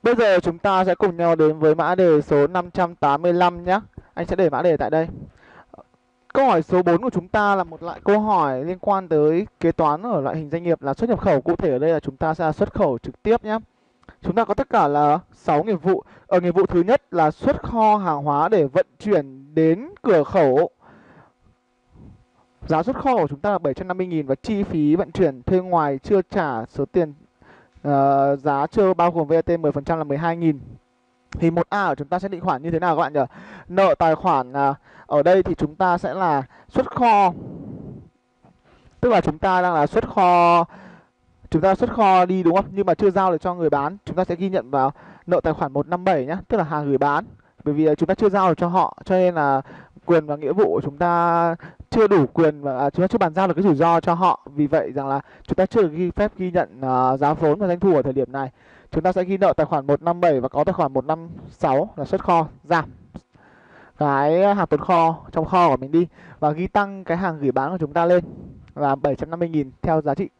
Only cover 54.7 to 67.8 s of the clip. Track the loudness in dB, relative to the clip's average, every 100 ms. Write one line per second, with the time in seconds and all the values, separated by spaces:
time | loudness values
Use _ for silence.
54.7 | 0 -2 -6 -4 -6 -6 -20 -8 -2 0
55.7 | 2 0 0 -6 -2 -4 -4 -4 -2 -4
56.7 | -6 -2 0 0 2 0 0 0 0 -2
57.7 | 0 2 2 0 -2 -4 -6 -10 _ _
58.7 | -20 _ -2 -2 -2 -2 2 2 2 0
59.7 | -2 0 0 0 0 2 2 0 -2 -2
60.7 | 0 -2 -2 -4 -6 -6 -18 -20 -6 0
61.7 | 0 -2 -8 -6 -4 0 0 0 -8 -4
62.7 | -2 -2 -14 -20 -20 _ _ _ _ _
63.7 | -20 -20 _ -2 0 2 2 2 2 0
64.7 | -2 0 2 2 -2 -8 -6 -2 2 4
65.7 | 2 0 0 0 _ -20 -4 -2 -2 -2
66.7 | -2 -2 -8 -6 -4 -4 -2 -2 -2 -4
67.7 | -4